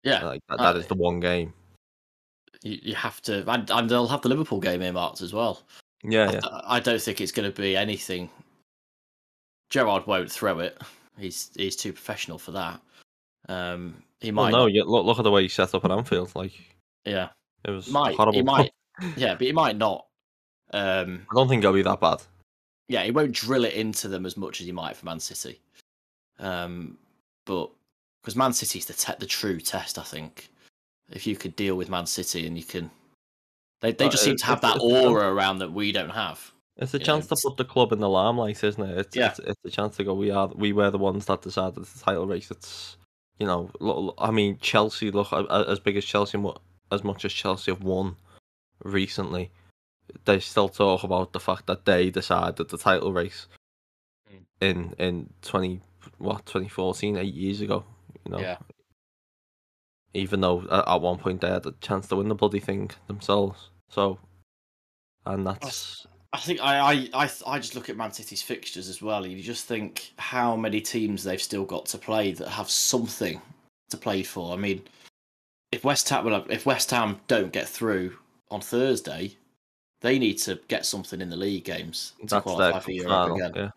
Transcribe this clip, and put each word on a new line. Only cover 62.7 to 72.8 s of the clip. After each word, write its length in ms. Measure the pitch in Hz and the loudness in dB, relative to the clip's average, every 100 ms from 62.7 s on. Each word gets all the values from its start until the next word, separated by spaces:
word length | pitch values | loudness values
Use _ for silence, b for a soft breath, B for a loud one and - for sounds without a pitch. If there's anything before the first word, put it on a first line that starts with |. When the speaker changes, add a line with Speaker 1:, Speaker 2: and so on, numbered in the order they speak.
| 98 98 - - | -6 -6 -12 -14
Speaker 2:
themselves. 600 | 101 - 101 98 95 - _ _ | -8 2 2 2 -4 -20 _ _
So, 300 | - 98 92 _ _ _ _ _ _ _ _ _ _ | 0 0 -2 _ _ _ _ _ _ _ _ _ _
and 200 | 92 98 | -6 -4
that's 600 | 95 98 139 - - - - _ _ | -4 -6 -10 -10 -12 -14 -20 _ _
Speaker 1:
I, 40 | 135 | -8
I 20 | |
think 200 | - 165 | -4 -2
I, 160 | 139 139 | 2 4
I, 300 | 139 147 127 131 | 4 4 0 -2
I, 40 | 143 - | -2 -4
I 140 | - 139 | -6 -6
just 160 | 120 | -6
look 140 | 123 113 | -10 -10
at 80 | 104 | -8
Man 140 | 110 | -8
City's 300 | - 107 101 | -8 -10 -10
fixtures 480 | - 120 - 87 90 | -8 -8 -8 -12 -12
as 120 | 90 | -8
well, 200 | 107 107 | -4 -4
and 80 | 92 | -4
you 80 | 92 | -10
just 220 | 104 113 | -8 -10
think 480 | - 113 104 - - - | -6 -6 -6 -10 -14 -12
how 380 | - 127 120 | -6 0 0
many 260 | 113 110 107 | 0 0 -2
teams 420 | 107 117 107 98 | -2 -2 -2 -2
they've 180 | 95 92 | -4 -4
still 220 | - 104 | -4 -4
got 200 | 95 90 - | -4 -6 -8
to 100 | 95 | -10
play 320 | - 110 101 | -2 0 0
that 140 | 85 - | -2 -8
have 200 | - 98 | -8 -2
something 720 | - | 0